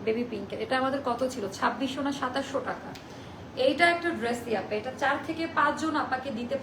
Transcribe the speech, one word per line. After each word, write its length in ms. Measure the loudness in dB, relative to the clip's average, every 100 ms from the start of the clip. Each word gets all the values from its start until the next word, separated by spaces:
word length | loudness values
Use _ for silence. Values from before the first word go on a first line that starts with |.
বেবি 200 | 0 0 0
পিঙ্কের। 300 | -4 -6 -6
এটা 180 | 0 2
আমাদের 220 | 2 2
কত 240 | 0 0 0
ছিল? 180 | 0 -4
ছাব্বিশশো 500 | 0 0 2 -2 0
না 100 | -2
সাতাশশো 480 | 0 -2 -2 -2 -2
টাকা। 560 | -2 -6 -8 -12 -12 -14 -14 -14 -10 2
এইটা 340 | 4 6 6
একটা 200 | 6 2
ড্রেস 280 | 0 0 -2
দিয়ে 140 | 0 -2
আপা, 160 | 0
এটা 160 | -2 -2 0
চার 180 | 2 2 -2
থেকে 200 | -4 -2
পাঁচজন 420 | 2 4 4 0 0
আপাকে 340 | 0 -2 -2
দিতে 260 | -4 -2 0